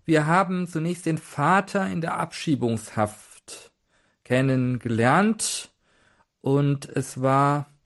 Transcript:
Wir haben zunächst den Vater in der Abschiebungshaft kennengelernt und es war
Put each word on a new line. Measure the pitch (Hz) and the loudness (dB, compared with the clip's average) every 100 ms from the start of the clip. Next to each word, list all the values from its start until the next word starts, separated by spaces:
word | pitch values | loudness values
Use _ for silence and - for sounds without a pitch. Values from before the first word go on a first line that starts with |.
Wir | - 151 151 | 0 2 4
haben | 175 185 180 175 | 2 2 -2 -4
zunächst | 160 165 175 165 | -4 -4 -4 -4
den | 160 | -4
Vater | - - 147 190 196 202 190 | -4 -2 2 2 2 -2 -2
in | 180 | -4
der | 160 - | -4 -4
Abschiebungshaft | 170 - - 127 117 113 - - 107 - - - - - - _ _ _ _ _ | -6 -6 -2 0 0 -2 -4 -2 -2 -4 -20 -20 -20 -20 -20 _ _ _ _ _
kennengelernt | - 127 135 131 127 123 117 113 120 165 214 220 - - - _ _ _ _ _ _ _ | -2 0 2 2 0 -2 -2 2 4 4 2 0 -4 -6 -10 _ _ _ _ _ _ _
und | 135 143 143 139 - | 0 2 2 0 -4
es | - 131 131 | -6 -6 -2
war | 131 135 143 143 143 _ | 2 4 4 2 -4 _